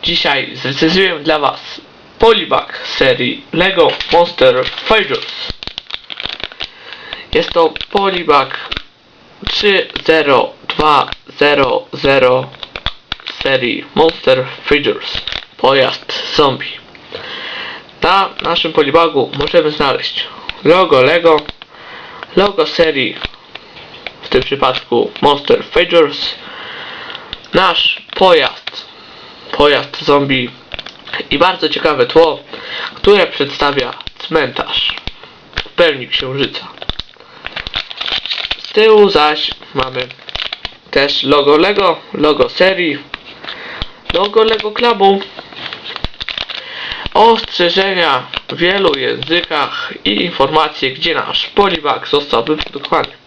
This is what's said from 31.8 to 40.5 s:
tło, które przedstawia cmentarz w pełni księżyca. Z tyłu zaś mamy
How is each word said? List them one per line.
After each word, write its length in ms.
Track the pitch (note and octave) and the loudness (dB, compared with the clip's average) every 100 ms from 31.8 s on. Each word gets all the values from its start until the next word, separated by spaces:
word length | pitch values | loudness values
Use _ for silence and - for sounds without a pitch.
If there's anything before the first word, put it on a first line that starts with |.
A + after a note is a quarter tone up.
| E3 C#3+ A#2+ | 0 2 4
tło, 340 | D#3+ E3 C3 - - - - - - | 6 4 2 -10 -16 -12 -10 -10 -2
które 320 | G3 G3+ E3+ | 4 4 4
przedstawia 640 | - C#3 - C#3+ C#3 B2 - - - | -2 -4 0 0 0 -4 -8 -16 -16
cmentarz 760 | - D#3 C3 - - - - - - - - - - - | -2 0 0 -4 -4 -4 -4 -6 -10 -12 -20 -20 -14 -12
w 140 | - | -10
pełni 380 | - E3+ C#3 A#2 | 2 2 2 -4
księżyca. 600 | - C3+ C3+ B2+ - - - - - - _ - - - - - G2 - - - - - - - - | -4 -4 -4 -4 -6 -16 -18 -14 -12 -14 _ -20 -18 -14 -12 -10 -10 -10 -10 -8 -6 -6 -8 -8 -10
Z 160 | - | -4
tyłu 360 | - A3 G#3+ G3+ | 2 6 6 6
zaś 420 | D#3 D3+ D3+ - - - | 6 2 0 -4 -8 -8
mamy 340 | C#3 B2+ C3 B2+ - - - - | -6 -4 -6 -8 -12 -14 -10 -10